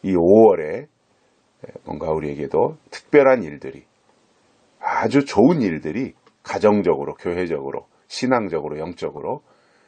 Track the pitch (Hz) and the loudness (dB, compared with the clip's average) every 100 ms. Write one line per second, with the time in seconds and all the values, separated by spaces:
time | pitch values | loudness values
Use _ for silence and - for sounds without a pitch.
0 | 92 90 85 104 110 87 76 98 151 _ | 0 2 6 8 8 6 -2 -8 -12 _
1 | _ _ _ _ _ _ - - - 78 | _ _ _ _ _ _ -20 -18 -14 -8
2 | 82 78 76 71 71 78 127 160 _ - | -4 -4 -4 -8 -4 0 0 -4 _ -20
3 | _ 147 135 131 80 71 71 64 _ _ | _ 4 6 4 -2 -12 -16 -18 _ _
4 | _ _ _ _ _ _ _ _ - - | _ _ _ _ _ _ _ _ -6 -2
5 | 113 131 139 101 123 170 107 80 78 90 | 0 0 0 2 4 4 -2 -4 -8 -8
6 | 127 - _ _ - 98 104 104 87 71 | -10 -12 _ _ -10 0 2 2 0 -2
7 | 71 73 92 87 90 78 69 69 - _ | -4 -8 -6 -6 -4 -6 -8 -12 -14 _
8 | _ - 123 127 101 80 73 76 82 87 | _ -6 -2 0 -2 -6 -6 -8 -10 -8
9 | 82 - 80 135 _ _ _ _ | -10 -8 -10 -10 _ _ _ _